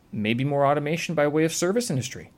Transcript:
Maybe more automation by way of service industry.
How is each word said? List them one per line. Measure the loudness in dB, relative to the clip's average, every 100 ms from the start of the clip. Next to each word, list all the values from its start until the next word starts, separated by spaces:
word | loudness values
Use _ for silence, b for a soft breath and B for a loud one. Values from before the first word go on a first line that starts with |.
| -12
Maybe | -4 -2 0
more | 0 2
automation | 2 2 0 -4 -2
by | 2 2
way | 4
of | 2
service | 2 0 0 0
industry. | -4 -4 -10 -18